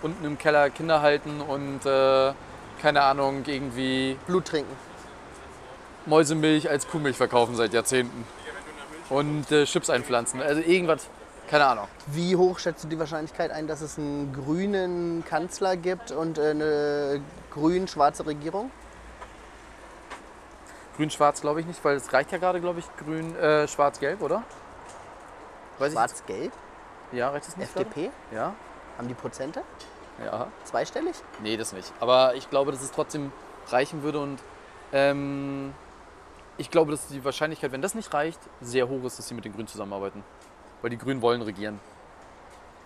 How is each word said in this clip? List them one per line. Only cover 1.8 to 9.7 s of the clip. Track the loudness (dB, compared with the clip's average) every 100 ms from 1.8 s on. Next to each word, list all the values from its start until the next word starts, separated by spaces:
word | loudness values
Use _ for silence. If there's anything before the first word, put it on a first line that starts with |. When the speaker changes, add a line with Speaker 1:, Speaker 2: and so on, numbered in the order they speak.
| 2
Speaker 1:
äh, | 4 6 6 4 0 -12 -16 -16 0
keine | 4 6
Ahnung, | 6 4 2 0 -4
irgendwie | -4 -4 -2 0 0 0 -2 0
Speaker 2:
Blut | 0 0
trinken. | -4 -4 -10 -16 -16 -18 -18 -18 -18 -18 -18 -18 -18 -18 -10 4
Speaker 1:
Mäusemilch | 6 6 4 4 4 4
als | 0 -2
Kuhmilch | -2 0 2
verkaufen | 4 6 4 4
seit | 2
Jahrzehnten. | 2 4 2 2 -4 -12 -14 -14 -12 -14 -14 -14 -12 -2
Und, | 0 0 -2 4
äh, | 4
Chips | 6